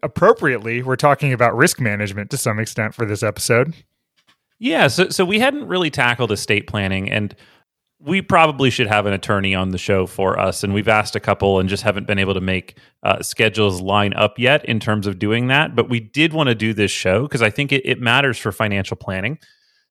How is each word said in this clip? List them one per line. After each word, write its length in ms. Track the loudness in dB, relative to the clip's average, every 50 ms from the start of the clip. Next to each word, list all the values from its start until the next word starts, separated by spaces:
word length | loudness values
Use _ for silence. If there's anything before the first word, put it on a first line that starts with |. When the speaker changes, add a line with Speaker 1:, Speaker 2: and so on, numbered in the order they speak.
Speaker 1:
appropriately, 800 | -8 -6 0 4 4 6 6 4 2 0 0 -2 -4 -4 -4 -4
we're 140 | -2 -2 0
talking 380 | 4 4 4 4 4 2 0 2
about 220 | 4 2 2 4
risk 240 | 4 4 2 2 0
management 520 | -2 -2 0 -2 -4 -4 -6 -8 -8 -8
to 60 | -8
some 200 | -2 -2 -2 -2
extent 380 | -2 -4 -4 -4 -4 -4 -4 -4
for 100 | -4 -4
this 160 | -4 -2 -2
episode. 520 | -2 -2 -2 -4 0 2 2 2 2 0 -4 -10 _ _ _ _ _ _ _ _ _ _ _ _ _ _ _ _
Speaker 2:
Yeah, 280 | -4 -2 2 4 2
so, 220 | 4 4 2 0 0
so 160 | 0 -2 0
we 140 | 0 2 2
hadn't 280 | 2 0 0 -4 -6
really 240 | -4 -2 -2 -2 -2
tackled 400 | -2 0 0 0 2 0 0 -2
estate 360 | -2 -4 -4 -4 -6 -6 -6
planning, 440 | -4 -4 -4 -2 -2 -2 -4 -4 -2
and 240 | -2 -2 -2 -4 -8 _ -20 _ _ _ _ _ _ _ _ _ _ _
we 220 | -6 -4 -2 -2
probably 480 | -2 0 2 2 2 2 2 2 0 2
should 180 | 2 0 0
have 180 | 0 0 0 2
an 60 | 0
attorney 420 | -2 -2 -2 -2 -2 0 0 -2 -2
on 180 | -2 -2 -2
the 60 | -4
show 280 | -4 -2 0 0 0 0
for 340 | -2 -4 -2 -2 0 0 0
us, 240 | -2 -2 -2 -2 -4
and 100 | -2 -2
we've 140 | 0 2
asked 300 | 4 4 2 2 0 -6
a 20 | -4
couple 400 | 0 0 0 2 2 2 2 2
and 80 | 2
just 160 | 0 -2 0 0
haven't 240 | -2 -2 -2 -4
been 120 | -2 0 0
able 160 | 0 0 0
to 60 | -2
make, 360 | -2 -2 -2 -4 -6 -10 -20 -20 -20 _ _ _ -6
uh, 180 | -4 -4 -4
schedules 600 | -4 -8 0 2 2 2 2 2 2 2 0 -2
line 320 | -2 0 2 2 2 0 0
up 260 | 0 0 0 0 0
yet 240 | 2 2 2 2 0
in 160 | -2 -4 -2
terms 260 | 0 -2 -2 0 -2
of 140 | -4 -4 -2
doing 280 | -2 0 0 0 0
that, 280 | 2 2 2 2 2 0
but 140 | 0 0 0
we 100 | -2 -4
did 320 | -6 -6 -2 0 0 0
wanna 240 | 2 0 2 2 2
do 180 | 2 0 -2 2
this 180 | 0 0 0
show 360 | 0 -2 0 2 2 2 0
'cause 140 | -2 0 0
I 80 | 0 0
think 240 | 2 -2 -2 0 0
it, 80 | -2 0
it 160 | -2 -4 0
matters 380 | 2 2 2 4 2 2 -2
for 160 | -2 -4 -6 -2
financial 420 | -2 -2 0 0 -2 -4 -4 -8
planning. 420 | -8 -6 -6 -6 -4 -4 -6 -8 -8 _ _ _ _ _ _ _ _ _ _